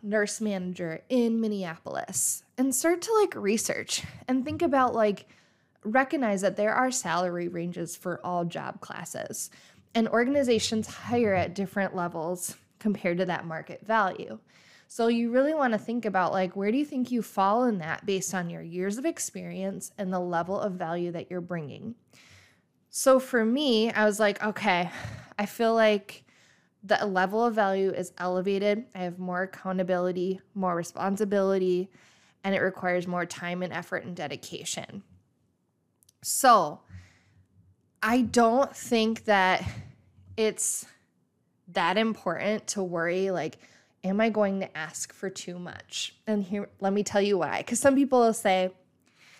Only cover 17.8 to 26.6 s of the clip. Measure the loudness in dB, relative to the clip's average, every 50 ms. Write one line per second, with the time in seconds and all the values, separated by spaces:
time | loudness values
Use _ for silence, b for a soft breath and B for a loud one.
17.8 | -4 -6 -6 -6 -4 -2 -2 -2 -2 -4 -4 -4 -4 -6 -8 -10 -12 -10 -6 -4
18.8 | -4 -4 -4 -2 -4 -4 -4 -4 -8 -8 -8 -10 -10 -10 -8 -6 -6 -6 -6 -8
19.8 | -10 -12 -10 -6 -4 -2 -2 -2 -2 0 0 -2 -2 -2 -2 -2 -2 -4 -4 -4
20.8 | -4 -4 -4 -4 -4 -4 -4 -8 -10 -8 -8 -8 -6 -6 -6 -6 -6 -8 -12 -12
21.8 | -12 -12 -12 -14 _ _ b b b b b b b b b b b b _ _
22.8 | _ _ -8 0 4 6 6 6 6 2 0 2 2 2 2 2 2 4 4 4
23.8 | 2 2 2 2 2 2 4 4 2 2 2 0 -2 -4 -4 0 0 2 2 2
24.8 | 0 -2 B B B B B B B B B -6 -6 -6 -2 0 2 2 4 6
25.8 | 6 6 4 2 0 -6 -14 -20 b b b b b b b b